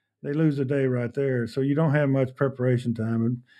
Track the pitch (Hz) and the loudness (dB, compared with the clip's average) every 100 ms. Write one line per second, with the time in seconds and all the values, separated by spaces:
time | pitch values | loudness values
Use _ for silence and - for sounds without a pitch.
0 | _ _ 143 147 160 143 127 143 135 127 | _ _ -6 0 2 2 0 0 0 0
1 | 120 143 139 127 117 - 135 143 160 147 | -4 -2 -2 0 -2 -2 0 2 2 2
2 | 143 135 131 - 139 - 127 123 120 113 | 2 2 0 0 -2 0 0 0 0 -4
3 | 113 113 117 123 - - | -2 0 0 -2 -8 -20